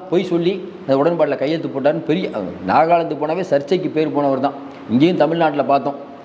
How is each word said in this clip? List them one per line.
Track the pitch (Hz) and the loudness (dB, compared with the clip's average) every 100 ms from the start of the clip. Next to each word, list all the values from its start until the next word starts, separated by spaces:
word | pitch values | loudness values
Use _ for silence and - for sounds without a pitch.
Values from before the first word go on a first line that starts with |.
| - | -2
போய் | 170 | -2
சொல்லி | 185 170 170 196 - - - | 0 0 0 -2 -8 -10 0
அந்த | 135 | 2
உடன்பாடுல | 156 170 147 139 | 2 2 0 0
கையெழுத்து | 135 170 139 | -2 -2 -4
போட்டாருன்னு | 131 139 160 151 | 0 0 0 -2
பெரிய, | 170 185 110 90 90 92 | -2 -2 -6 -6 -6 2
நாகாலாந்து | 123 165 170 160 143 | 2 4 2 2 -4
போனாவே | 151 170 180 | -2 -4 0
சர்ச்சைக்கு | 143 143 185 151 | 0 0 -2 0
பேர் | 156 156 | -2 0
போனவர் | 139 139 131 | 0 0 0
தான். | 135 - - - - | -2 -4 -14 -16 -2
இங்கேயும் | 120 165 175 | 4 4 4
தமிழ்நாட்டுல | 151 165 156 143 | 2 4 2 2
பார்த்தோம், | 135 139 143 139 - - | 2 2 0 -6 -12 -14